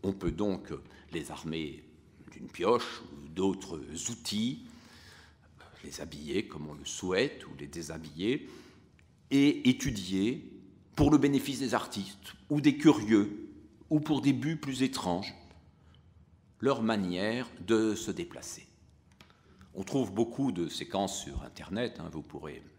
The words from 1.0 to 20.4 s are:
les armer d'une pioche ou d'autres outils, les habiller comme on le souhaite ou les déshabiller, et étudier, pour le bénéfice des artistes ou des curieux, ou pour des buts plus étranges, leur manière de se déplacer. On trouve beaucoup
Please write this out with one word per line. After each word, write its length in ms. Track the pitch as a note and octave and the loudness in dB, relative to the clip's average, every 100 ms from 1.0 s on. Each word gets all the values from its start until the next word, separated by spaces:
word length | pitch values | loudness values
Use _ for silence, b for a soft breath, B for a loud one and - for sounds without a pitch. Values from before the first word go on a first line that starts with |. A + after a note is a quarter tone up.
| B | B
les 180 | E2 D2 | -10 -8
armer 540 | D#2 D#2+ D#2+ D2+ C#2 - - - - - | -10 -6 -6 -6 -10 -20 -20 -20 -20 -20
d'une 160 | - - | -16 -16
pioche 540 | - G#2+ A#2+ - - - | -2 2 2 0 -10 -14
ou 160 | D2 C#2+ | -16 -10
d'autres 520 | D#2+ G2 F2 - E2 B1+ D#2+ - | 0 2 2 -6 -10 -8 -8 -8
outils, 560 | A#2 - G#2 A#2 C#3+ B B B B B B B B - - - - | -6 -4 -2 -2 -2 B B B B B B B B -20 -20 -20 -18
les 160 | - - | -14 -12
habiller 480 | D2+ D2 D#2 A#2 - | -12 -10 -2 -2 -2
comme 200 | D#2 D2+ | -10 -12
on 60 | |
le 100 | D2 | -12
souhaite 640 | C#2+ - F#2 F#2 C#3+ - - | -10 -6 0 2 2 -2 -16
ou 40 | D2 | -14
les 80 | C#2+ | -12
déshabiller, 840 | E2+ D#2 D#2+ D2+ D2 G2 C#3+ B B B B B _ _ _ _ | -10 -8 -10 -10 -2 0 0 B B B B B _ _ _ _
et 380 | C#3 C#3+ - B2 | 6 6 6 2
étudier, 840 | B2+ C#3+ G#2+ F#2 F#2+ G#2 C3+ - - - - - - | 2 0 -4 -2 2 2 0 -8 -18 -20 -20 -12 4
pour 140 | C#3+ | 6
le 80 | D3 | 8
bénéfice 400 | C#3 C#3 - B2 | 6 4 0 -4
des 160 | B2+ | 0
artistes 600 | A#2 - G#2 F#2+ - - - - | 0 0 -6 -8 -10 -18 -20 -2
ou 100 | D3 | 4
des 160 | C#3+ C3+ | 4 8
curieux, 760 | D#3+ C#3 G#2+ A2 G#2 - - - - - - | 8 8 6 6 6 -4 -12 -16 -20 -20 0
ou 100 | D3+ | 0
pour 200 | D3+ C#3 | 2 4
des 120 | C#3 | 4
buts 240 | B2+ C#3 D#3+ | 2 0 -2
plus 260 | C#3 B2+ | -4 0
étranges, 520 | C3 - F#2 F2+ G2 - - - - _ b b - - - - _ _ | 0 0 0 -2 -2 -12 -20 -20 -20 _ b b -20 -20 -20 -20 _ _
leur 220 | A#2+ B2 | 0 2
manière 680 | A2+ G#2+ F#2 F2 G#2 A#2+ A#2+ - F2+ | 2 2 0 0 0 -2 -6 -10 2
de 280 | A2 G#2+ | 4 4
se 160 | G2+ - | -2 -6
déplacer. 560 | F2+ E2+ - - - - _ - _ _ b b b b b b | -6 -8 -10 -14 -14 -18 _ -20 _ _ b b b b b b
On 100 | F#2 | -12
trouve 280 | F#2+ C3+ A2 | -2 0 0
beaucoup 400 | G2 A#2 - | 0 0 0